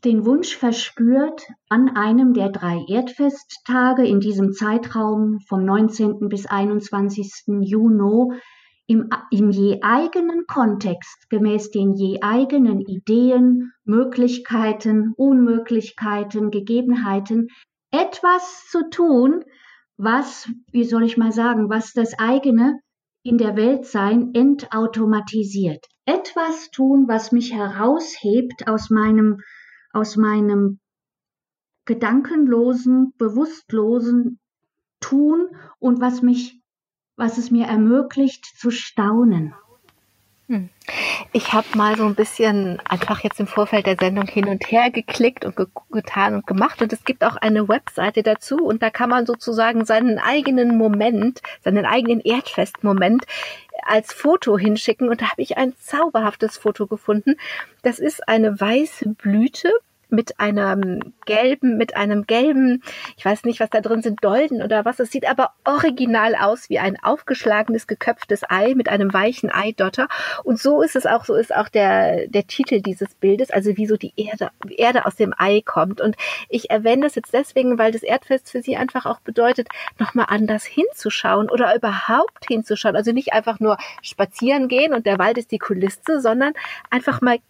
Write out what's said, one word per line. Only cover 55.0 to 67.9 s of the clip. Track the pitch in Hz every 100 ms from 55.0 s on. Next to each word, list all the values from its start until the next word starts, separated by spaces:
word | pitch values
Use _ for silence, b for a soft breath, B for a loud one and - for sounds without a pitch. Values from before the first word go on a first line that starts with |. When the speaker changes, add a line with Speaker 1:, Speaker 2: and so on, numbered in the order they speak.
| 247
Speaker 2:
Und | 233
da | 226
hab | -
ich | 262 -
ein | 254 254
zauberhaftes | - 285 330 226 220 - 220 -
Foto | 214 - 202
gefunden. | 220 - 214 269 302 B B B B
Das | 247 233
ist | 302 - -
eine | 226 220 202
weiße | 196 247 311 - 214
Blüte | 214 202 208 247 - 349 453 _ _ _
mit | 220 233 -
einem | 208 202 196 196 190 180 - - -
gelben, | 214 254 277 254 220
mit | 226 -
einem | 208 208
gelben, | 202 226 277 269 262 247 B B B -
ich |
weiß | 190 208
nicht, | 240 233
was | 220
da | 233
drin | 214 226
sind, | 226 208
Dolden | 202 220 302 240
oder | 214 214
was. | 220 254
Es | 233
sieht | 269 -
aber | 269 262 _
original | - 285 320 254 254 226 220 220
aus | 202 240 -
wie | 202
ein | 190 196
aufgeschlagenes, | - 269 - 262 226 208 220 226
geköpftes | -